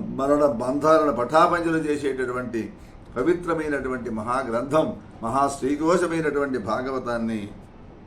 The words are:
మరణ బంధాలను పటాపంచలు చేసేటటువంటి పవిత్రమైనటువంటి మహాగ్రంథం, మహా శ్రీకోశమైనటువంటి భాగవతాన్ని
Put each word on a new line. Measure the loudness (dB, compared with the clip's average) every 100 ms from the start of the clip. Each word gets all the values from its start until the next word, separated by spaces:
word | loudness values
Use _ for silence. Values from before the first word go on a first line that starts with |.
| -4
మరణ | -2 2 4 4
బంధాలను | 2 -2 2 6 6 4
పటాపంచలు | 0 2 4 6 4 0 0
చేసేటటువంటి | 0 -2 -2 -2 -4 -4 -4 -4 -6 -10 -20 -20 -10 -2
పవిత్రమైనటువంటి | 0 0 0 -2 -2 -2 -4 -6 -6
మహాగ్రంథం, | -6 -2 -2 -2 -2 0 2 0 -4 -14 -10
మహా | -2 0 0
శ్రీకోశమైనటువంటి | 0 -2 0 2 2 2 0 -2 0 0 -2
భాగవతాన్ని | -2 -4 -2 -4 -4 -4 -2 -4 -6 -12 -18 -20 -20 -20